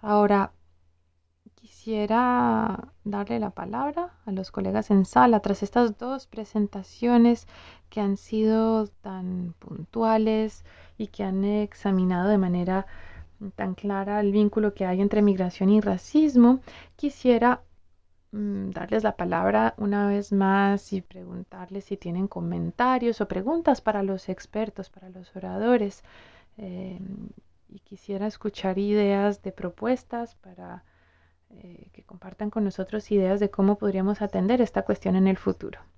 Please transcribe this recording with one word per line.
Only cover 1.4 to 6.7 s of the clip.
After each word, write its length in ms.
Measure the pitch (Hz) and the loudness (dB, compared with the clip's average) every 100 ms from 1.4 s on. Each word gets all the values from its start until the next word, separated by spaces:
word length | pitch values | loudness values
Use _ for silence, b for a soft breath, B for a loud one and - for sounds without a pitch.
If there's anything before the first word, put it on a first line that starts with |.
| - _ | -20 _
quisiera 1400 | 226 _ - 220 208 226 247 247 247 220 220 190 - _ | -20 _ -8 -4 0 2 2 2 2 2 0 -4 -10 _
darle 380 | - 202 202 233 | -8 -6 -4 -4
la 100 | 208 | -4
palabra 600 | 196 185 220 285 294 349 _ | -6 -8 -6 -6 -6 -10 _
a 60 | - | -10
los 220 | 190 190 | -8 -8
colegas 380 | - 190 202 214 | -6 -4 -4 2
en 160 | 202 190 | 2 4
sala. 340 | - 254 220 | 4 6 4
Tras 220 | - 196 | 2 -4
estas 360 | 202 240 240 208 | -2 2 0 0
dos 280 | 240 269 - | -8 -10 -10
presentaciones 1200 | 214 214 214 202 | -16 -8 -2 -2